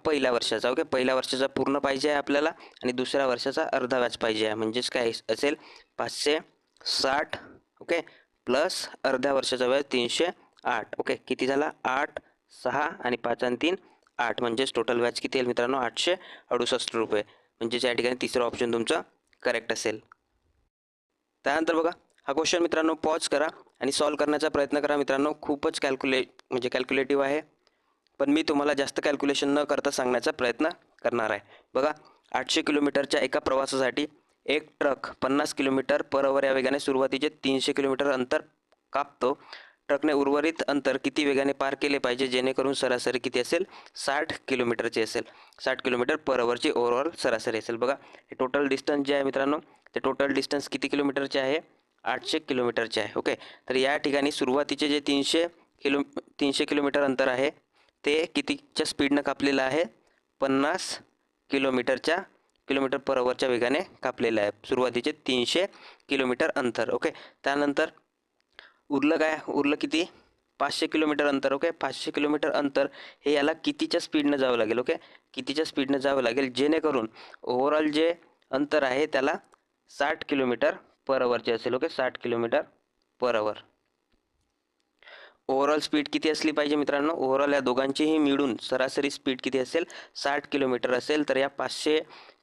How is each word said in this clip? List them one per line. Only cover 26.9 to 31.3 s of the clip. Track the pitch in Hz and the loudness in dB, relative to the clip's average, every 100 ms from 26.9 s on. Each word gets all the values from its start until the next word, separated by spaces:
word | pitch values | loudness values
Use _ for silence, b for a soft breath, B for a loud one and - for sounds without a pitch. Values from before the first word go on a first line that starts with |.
| 135 131 143 139 | 0 0 2 2
आहे, | 147 156 _ _ _ _ _ _ - | 0 -4 _ _ _ _ _ _ -4
पण | 139 | 0
मी | 147 160 | 0 2
तुम्हाला | 143 143 | 0 2
जास्त | 139 135 - | 0 -2 -2
कॅल्क्युलेशन | 156 139 139 139 143 | -2 0 0 0 0
न | 143 | 0
करता | 147 139 139 | 0 0 -2
सांगण्याचा | 139 127 120 156 | -2 0 0 0
प्रयत्न | - 123 113 320 - _ _ | 0 -2 0 -2 -4 _ _
करणार | 120 117 110 | -2 0 0